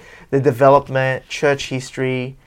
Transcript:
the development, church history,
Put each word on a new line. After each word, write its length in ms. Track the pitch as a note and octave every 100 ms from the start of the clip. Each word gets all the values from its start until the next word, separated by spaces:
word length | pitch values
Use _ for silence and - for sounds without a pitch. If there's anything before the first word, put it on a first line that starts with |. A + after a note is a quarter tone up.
| - - -
the 100 | C#3
development, 880 | C3+ A#2 C#3 C#3 C3+ C3 C3 C3 -
church 420 | - D3 C#3 -
history, 680 | C3 C3 - C3 B2+ B2+ C3+